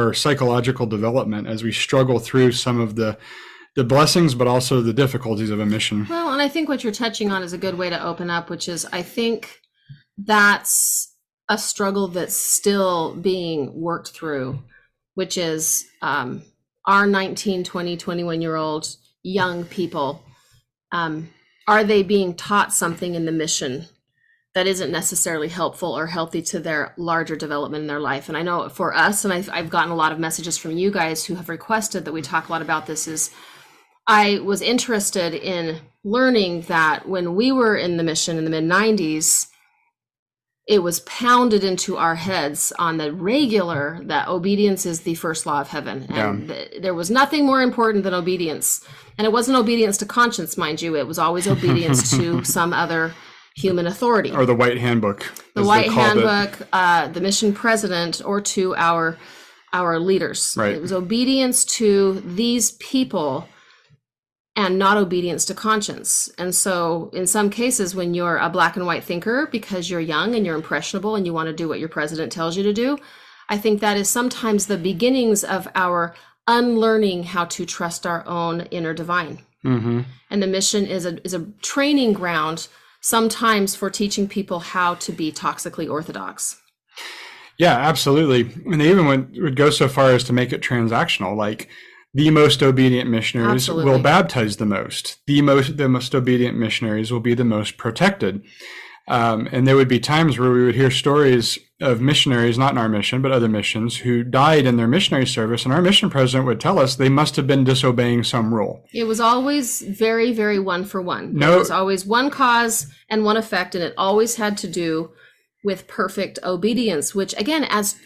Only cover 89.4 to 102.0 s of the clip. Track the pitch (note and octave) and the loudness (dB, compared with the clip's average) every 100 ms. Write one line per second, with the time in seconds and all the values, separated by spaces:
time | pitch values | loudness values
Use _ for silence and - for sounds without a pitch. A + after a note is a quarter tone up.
89.4 | D#3 C3 D3 D3 C#3 C3+ C3+ B2 B2 B2 | -2 4 4 4 2 4 6 6 4 0
90.4 | B2 - - B2 A#2 A#2 E3+ - F#2 G#2+ | 0 -2 -2 0 0 0 0 -2 -2 -2
91.4 | G#2+ A2 - - - - _ C3+ D#3 D#3 | -2 -4 -10 -20 -20 -20 _ 2 4 8
92.4 | D3 - C#3 C3 C3 B2 B2 A2+ A2 A#2+ | 6 6 4 6 4 4 0 0 0 0
93.4 | A#2 B2+ B2+ E3 C#3 C3 C#3 E3+ F#3 C3 | 2 2 0 0 2 4 4 4 2 0
94.4 | A2 G2+ G#2+ F#2+ A#1 - - - - C#3+ | -2 0 -2 -2 -4 -8 -10 -8 0 4
95.4 | C#3+ C#3 C3+ D3+ C3+ B2+ - C3+ B2+ B2 | 6 4 2 0 0 0 0 0 2 2
96.4 | A#2+ A2 A2+ - A2+ G#2+ A2 A#2+ A#2 A#2+ | 2 0 -2 -2 -2 -2 -2 -2 0 2
97.4 | A#2+ G#2+ G#2 - A#2+ - F3+ G3 G#2 G2+ | 2 0 -2 -6 -6 0 0 2 -2 -4
98.4 | - - - - - - - B2 A#2 A2 | -10 -20 -20 -18 -20 -14 -2 0 2 0
99.4 | A#2+ C3 C3 C3+ C3 B2 A#2+ D3+ D#3+ B2 | -2 2 6 6 6 4 2 4 4 4
100.4 | B2+ B2 B2 A#2+ C3 C3 D3 C#3+ C#3 B2 | 4 4 4 4 4 4 2 4 6 6
101.4 | A2+ - _ - C#3+ A2+ | 2 -4 _ -4 0 2